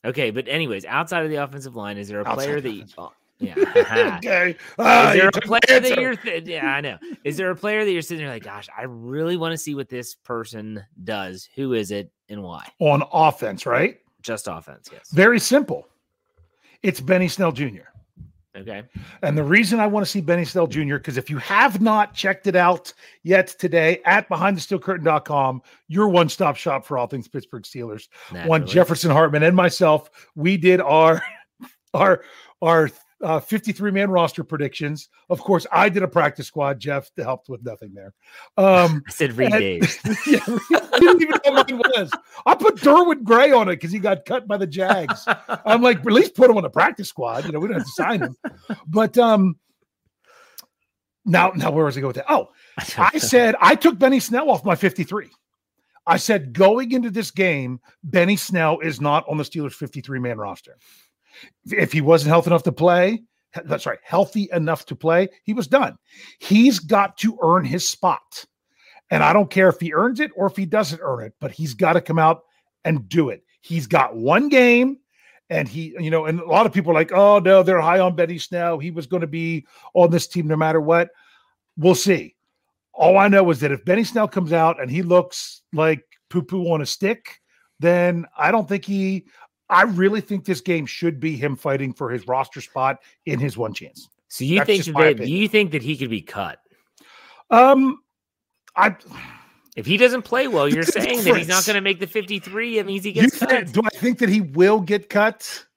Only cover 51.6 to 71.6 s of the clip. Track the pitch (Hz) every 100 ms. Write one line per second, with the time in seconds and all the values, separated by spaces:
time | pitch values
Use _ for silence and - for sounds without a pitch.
51.6 | 160 151 151 135 135 123 139 294 - _
52.6 | _ - - - 190 311 - 247 233 -
53.6 | 180 311 339 202 262 269 - 240 302 185
54.6 | 208 170 190 - 170 202 147 _ _ _
55.6 | _ _ _ _ - 170 - 202 139 117
56.6 | 196 226 247 254 240 196 202 - 185 147
57.6 | 127 127 _ _ 156 180 175 208 - 180
58.6 | 160 160 160 127 147 147 156 151 139 170
59.6 | 143 - 143 139 127 131 123 110 101 87
60.6 | _ _ _ _ _ _ _ - - _
61.6 | - 214 - 156 143 165 147 170 165 170
62.6 | 170 135 170 175 185 226 _ _ _ -
63.6 | 143 147 - 107 - 175 185 220 196 175
64.6 | 156 160 - - 160 170 185 _ - 220
65.6 | 147 269 208 - _ _ - _ - 208
66.6 | 247 196 160 208 196 - 214 220 165 180
67.6 | 139 170 - - 208 - _ - - _
68.6 | _ _ _ _ _ 160 151 185 196 190
69.6 | 185 - 165 151 233 240 302 - 190 190
70.6 | 190 214 175 160 170 123 113 _ 139 -